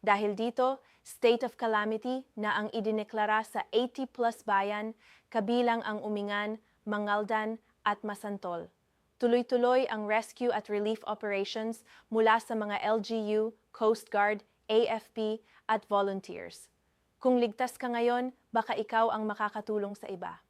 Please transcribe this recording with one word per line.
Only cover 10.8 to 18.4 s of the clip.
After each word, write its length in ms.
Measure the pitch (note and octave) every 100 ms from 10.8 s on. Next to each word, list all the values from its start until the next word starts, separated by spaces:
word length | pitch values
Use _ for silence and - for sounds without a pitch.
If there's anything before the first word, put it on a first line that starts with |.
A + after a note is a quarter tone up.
| G#3 A3 -
operations 720 | G#3+ G#3+ G3 G3+ A3+ A3 A3+ _ - _
mula 240 | A3 A3 A3
sa 160 | A3+
mga 240 | A3+ G#3 G#3 G#3
L 160 | A3
G 160 | G3+ A3+ G#3
U, 240 | G#3+ A3 A3+ _
Coast 400 | - A3 A3 -
Guard, 320 | G#3 G3+ G#3+ - _ _
A 160 | A3 A#3
F 160 | A3+ - -
P, 240 | G#3+ A3 _ - _
at 240 | A3 -
volunteers. 800 | G3+ G3+ G3 - - E2+ - - _ _ _ _ _
Kung 240 | C4 B3+
ligtas 400 | A#3+ G#3 B3+ -
ka 80 | B3+
ngayon, 400 | A#3+ A#3+ A#3+ B3+ -